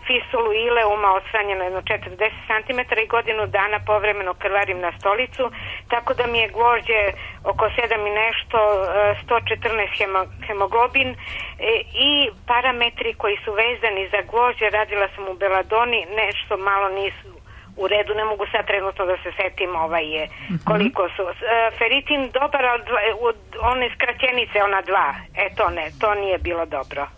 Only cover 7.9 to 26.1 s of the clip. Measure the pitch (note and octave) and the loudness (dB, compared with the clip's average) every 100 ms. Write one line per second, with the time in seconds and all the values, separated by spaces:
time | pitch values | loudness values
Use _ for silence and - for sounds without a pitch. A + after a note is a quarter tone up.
7.9 | A3 G#3 G#3 A3+ A3+ - A#3 G#3+ G#3 F#3+ | 0 0 0 0 -2 0 4 4 4 2
8.9 | F#3+ G#3 G#3 - A#3 A3 A3 A#3 A3 G3 | 2 2 2 0 0 2 -2 -2 -2 -2
9.9 | - G3+ F#3+ F#3 - - G3+ G3 A#3 A#3+ | -2 0 0 0 -8 -8 -2 2 4 4
10.9 | C4+ B3+ A#3+ - - - - G#3+ A3+ - | 2 0 -4 -10 -10 -10 -4 0 0 -2
11.9 | A3 C4+ D4 C4 - - A#3+ B3+ A#3+ A#3 | 0 2 4 0 -2 0 2 2 0 -2
12.9 | - A#3 A3 A3 G3+ - G#3 A#3 A#3+ A3+ | 0 -6 -2 -2 -2 -2 0 0 0 -2
13.9 | G3 F#3+ G3+ F#3 A3 B3 A#3+ G#3+ G#3 G#3+ | -2 -2 -2 0 2 2 2 0 2 0
14.9 | G#3 G3 - G3 F#3 G3 F#3+ F#3 A3 A#3+ | 0 -2 -2 -8 -2 2 2 2 2 2
15.9 | A3+ E3+ G#3+ G#3 G3+ - G3+ G3 G3 G3 | 0 -2 -2 0 -2 -4 -2 2 2 2
16.9 | F#3+ G3 - - - - - - G3 F#3+ | 0 -4 -6 -18 -20 -20 -20 -18 -4 0
17.9 | G#3 G3+ G#3+ G#3+ G#3 G3 A3 G3+ G3+ F#3+ | 2 0 -2 -2 -2 -2 -2 0 0 -2
18.9 | F#3+ F#3 F3+ F3+ - F#3 - F3+ F3 D#3+ | -2 -2 -2 -4 -4 -4 -2 -4 -2 0
19.9 | E3 D3+ D#3 D3+ - - E3+ - D#3+ G#3 | -2 -2 -6 -6 -10 -6 -4 0 2 2
20.9 | - F3 - F#3 - G#3+ A#3 A3+ A3 A#3 | 0 -2 -2 -6 -4 0 2 2 2 2
21.9 | C4+ C4+ D4 C4 B3+ C#4+ C#4+ B3+ A#3+ A3 | 2 2 -2 0 0 0 2 2 0 0
22.9 | A#3 G#3 G#3 A#3+ A3+ - A3+ A3+ B3+ A#3+ | 0 0 2 -2 -2 -8 -2 0 2 -2
23.9 | - B3 A#3+ C4 B3 A3+ G#3 G3+ G3 F3+ | 0 -2 2 0 0 0 2 4 2 2
24.9 | F#3+ D3+ - - - G3 - G3 E3+ D#3 | 2 2 0 -10 -4 -4 0 0 0 -8
25.9 | D3+ A3 | -2 0